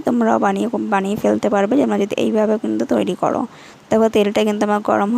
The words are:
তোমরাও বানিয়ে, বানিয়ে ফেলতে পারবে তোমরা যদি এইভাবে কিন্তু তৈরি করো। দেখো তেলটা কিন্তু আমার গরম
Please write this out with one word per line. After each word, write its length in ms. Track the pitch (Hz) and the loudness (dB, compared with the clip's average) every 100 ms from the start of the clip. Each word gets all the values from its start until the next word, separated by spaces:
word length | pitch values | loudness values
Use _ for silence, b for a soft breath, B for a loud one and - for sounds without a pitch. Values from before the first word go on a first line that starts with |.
| 254 | 0
তোমরাও 320 | 240 226 220 | 0 2 2
বানিয়ে, 300 | 208 196 214 220 214 | 0 0 -2 -4 -2
বানিয়ে 220 | 196 196 220 | -2 -2 -2
ফেলতে 260 | 214 214 208 | 0 0 0
পারবে 200 | 202 202 277 | 0 2 2
তোমরা 180 | 226 208 | 2 0
যদি 160 | 202 - | -2 -2
এইভাবে 300 | 226 214 214 214 | 0 0 0 0
কিন্তু 260 | 208 214 240 | -2 -4 -2
তৈরি 220 | 226 196 180 | -2 0 -2
করো। 180 | - - 240 B B B - | -2 -2 -4 B B B -2
দেখো 180 | 220 226 | 2 2
তেলটা 260 | 220 202 214 214 | 2 2 2 0
কিন্তু 140 | 208 208 | 0 0
আমার 120 | 208 - | 0 0
গরম 220 | 214 202 | 0 2